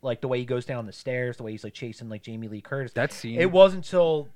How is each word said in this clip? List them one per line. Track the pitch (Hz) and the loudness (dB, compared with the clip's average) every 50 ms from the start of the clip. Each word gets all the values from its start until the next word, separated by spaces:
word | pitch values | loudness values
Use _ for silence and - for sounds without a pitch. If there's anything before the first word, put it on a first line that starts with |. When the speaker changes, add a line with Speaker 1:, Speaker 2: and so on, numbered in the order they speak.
| - | -4
Speaker 1:
Like, | 135 120 117 | -4 -6 -4
the | - 131 | -2 -2
way | 127 123 | -2 -2
he | 127 | -2
goes | 120 131 123 120 | -2 -4 -4 -4
down | - 135 123 117 | -6 -8 -8 -8
the | 104 95 | -10 -12
stairs, | - - 135 127 127 127 123 120 | -12 -8 -6 -4 -4 -4 -4 -6
the | - 123 | -8 -10
way | 110 110 | -10 -10
he's, | 104 - | -10 -12
like, | 107 101 | -14 -12
chasing, | - - 117 110 - 120 113 | -10 -12 -12 -12 -12 -12 -12
like, | 110 107 _ | -12 -12 _
Jamie | - 113 113 113 110 | -12 -10 -10 -10 -10
Lee | 107 107 | -10 -12
Curtis. | 98 - - 139 135 117 - | -10 -8 -6 -6 -6 -4 -2
Speaker 2:
That | 120 120 151 - | -2 -2 -2 -2
scene | - - 117 113 120 | -8 -10 -6 0 0
Speaker 1:
It | 165 185 | 2 4
wasn't | 180 185 190 196 185 185 160 | 10 10 10 10 8 0 -8
until | - - 180 170 165 160 151 147 135 - | -2 2 2 4 4 2 -2 -4 -8 -14